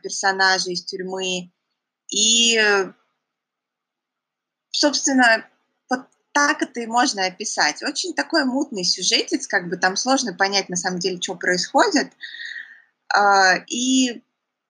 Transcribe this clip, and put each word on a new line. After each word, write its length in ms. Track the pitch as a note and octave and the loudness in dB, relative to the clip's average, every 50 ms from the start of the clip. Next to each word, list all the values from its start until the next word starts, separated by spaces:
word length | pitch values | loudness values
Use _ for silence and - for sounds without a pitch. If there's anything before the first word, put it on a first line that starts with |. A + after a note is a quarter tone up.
персонажа 680 | - F#3+ - - G3+ F#3+ F#3+ F#3+ F#3+ F#3 F#3+ F#3 F3 F#3 | -6 -10 -6 -2 -2 0 2 2 2 2 2 2 0 -4
из 120 | F3+ F3+ - | -6 -8 -8
тюрьмы. 680 | - G3 F#3 F#3 F#3 F#3+ F#3+ F#3+ F#3 F#3 F3+ F3+ - _ _ _ _ _ _ _ _ _ _ _ - | -10 -10 -8 -8 -8 -6 -6 -4 -4 -4 -4 -6 -10 _ _ _ _ _ _ _ _ _ _ _ -6
И, 480 | - G3+ - A#3 A3+ A#3 A#3 A#3 A3+ | -2 0 2 4 4 4 4 4 4
э, 360 | A3 G#3+ G#3 G3+ G3 F#3 F#3 - _ _ _ _ _ _ _ _ _ _ _ _ _ _ _ _ _ _ _ _ _ _ _ _ _ _ _ _ _ _ _ _ _ _ _ | 2 4 4 4 2 0 -2 -6 _ _ _ _ _ _ _ _ _ _ _ _ _ _ _ _ _ _ _ _ _ _ _ _ _ _ _ _ _ _ _ _ _ _ _
собственно, 760 | - - D#4 D4 C4 - - C#4 C4+ B3+ B3 A3+ A3+ A3 - _ _ _ _ _ _ _ _ - | -2 0 0 2 0 0 0 2 4 4 6 6 4 2 0 _ _ _ _ _ _ _ _ -6
вот 120 | B3+ C4 - _ _ _ _ _ | -6 -6 -6 _ _ _ _ _
так 300 | - C#4+ C#4+ D4 D4+ - | 0 2 2 2 2 -2
это 200 | D#4+ - - A#3+ | -4 -6 -6 -10
и 40 | A#3 | -6
можно 380 | A3 A#3 B3 B3 A#3+ A3 G3 F#3 | -2 2 2 2 2 0 -2 -2
описать. 560 | F#3 F3+ - G#3+ G3+ - - D#3+ D3+ D3+ - - | -4 -4 -6 -10 -6 -2 0 0 0 0 -4 -8
Очень 300 | C4+ - - - F4+ - | -8 -6 -6 -6 -6 -4
такой 320 | - - - E4+ D#4+ C#4 | -6 -4 0 0 0 0
мутный 380 | B3+ B3 C#4 C4+ - A3 F#3+ F3 | 2 0 -2 -2 -4 -4 -4 -2
сюжетец, 640 | - - F#3+ F3+ - A#3 C4+ A#4+ - F4 B3+ - | -2 -2 -2 -2 -2 -2 -2 -4 -4 -4 -4 -4
как 220 | - G#3+ F#3+ F3 E3+ | -2 -4 -4 -2 -4
бы 80 | F#3 | -6
там 180 | F3 G3 F#3 G3 | -2 -2 -2 0
сложно 380 | - - B3+ C4 C4+ C4 G3+ F3 | 0 0 0 0 0 0 -2 -2
понять, 360 | - G3 G3 G3+ G3 F#3 - | -2 0 0 0 0 -2 -2
на 60 | F3+ | -4
самом 240 | F3 - F#3 F3+ F3 | -4 -4 -4 -4 -4
деле, 200 | F3+ F#3+ F#3 F3+ | -4 -4 -4 -6
чё 160 | - - F3+ | -8 -8 -8
происходит. 760 | F3+ - F#3 F3+ F3+ - - - C#4+ G4+ - - B3+ A#3 - _ - - - - - - - - - - - - - _ _ _ _ _ - - | -4 -2 0 0 0 -2 0 2 2 2 4 2 0 0 -2 _ -18 -18 -16 -16 -14 -14 -12 -12 -14 -16 -16 -20 -20 _ _ _ _ _ 0 2
А, 440 | G3 G#3 G3+ G3 G3 F#3+ F#3 F3+ F3 - | 4 4 6 6 6 6 6 4 2 -2
и 540 | - A#3 A#3+ B3+ B3+ C4 C4 B3+ A#3+ A3 - _ _ _ _ _ _ _ _ _ | -6 -6 -4 0 2 2 2 2 0 -2 -6 _ _ _ _ _ _ _ _ _